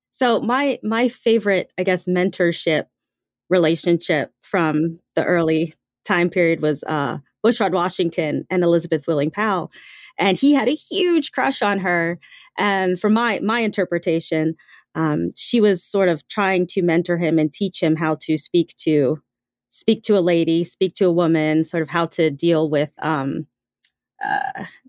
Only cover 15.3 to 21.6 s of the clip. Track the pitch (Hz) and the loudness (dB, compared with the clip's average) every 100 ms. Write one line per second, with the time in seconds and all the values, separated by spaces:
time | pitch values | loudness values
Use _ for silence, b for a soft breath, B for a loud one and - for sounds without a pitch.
15.3 | - - 240 208 185 - 196 185 156 - | -6 -2 2 2 0 -2 0 0 0 -4
16.3 | - 190 190 180 196 175 165 175 170 170 | -2 0 0 -2 -2 0 0 0 -2 0
17.3 | 160 156 - 196 - 160 156 156 156 - | 0 0 -2 -6 -2 -2 0 -2 -4 -2
18.3 | 156 - 175 160 - 165 151 131 156 _ | -4 -2 -2 -2 -4 0 2 2 -2 _
19.3 | _ _ _ _ - - 220 - 202 175 | _ _ _ _ -6 -2 0 2 2 4
20.3 | 170 165 165 170 - 190 - 185 170 165 | 2 2 0 -2 -2 -2 0 0 2 2
21.3 | 160 156 156 | 2 2 2